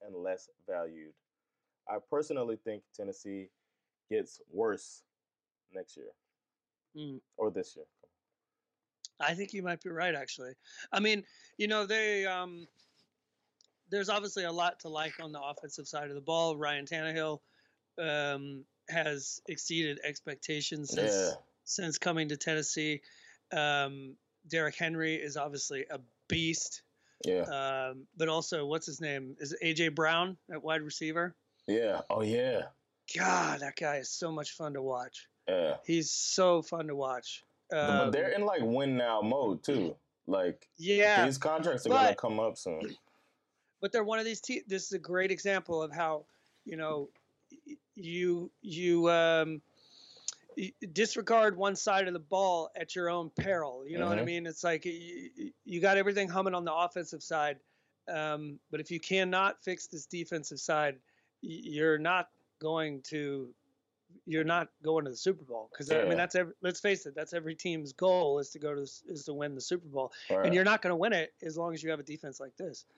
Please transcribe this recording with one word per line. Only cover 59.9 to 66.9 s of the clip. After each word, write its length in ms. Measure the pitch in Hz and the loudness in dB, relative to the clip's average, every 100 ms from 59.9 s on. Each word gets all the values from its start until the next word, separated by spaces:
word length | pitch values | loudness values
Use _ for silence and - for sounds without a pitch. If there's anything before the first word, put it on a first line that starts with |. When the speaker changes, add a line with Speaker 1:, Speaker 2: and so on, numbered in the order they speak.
| 160 - | -12 -8
Speaker 2:
defensive 540 | 143 - 165 143 139 | -6 -4 -4 -4 -6
side, 360 | - 156 147 135 _ _ _ _ | 0 2 2 0 _ _ _ _
y-, 200 | - 165 | -12 -10
you're 340 | - 147 160 156 | -6 2 4 4
not 320 | 160 180 170 _ _ _ | 4 2 2 _ _ _
going 420 | 156 160 156 143 | -2 0 0 -4
to, 500 | - 156 143 139 123 - _ _ _ _ _ 175 - | -6 -4 -2 -4 -6 -12 _ _ _ _ _ -16 -2
you're 180 | 156 | 0
not 260 | 156 170 160 _ | 4 2 0 _
going 220 | 151 160 143 | 0 2 0
to 60 | |
the 40 | 120 | 0
Super 260 | 180 190 131 | 0 0 -4
Bowl. 240 | 117 113 | -10 -8
'Cause, 160 | - 143 | -10 2
I 80 | 156 | 4
mean, 60 | 185 | 4
Speaker 1:
Yeah. 40 | 170 | 4
Speaker 2:
that's 200 | 180 185 | 4 2
ev-, 180 | 170 - | 0 -2
let's 180 | 185 180 | -4 0
face 240 | 208 | 2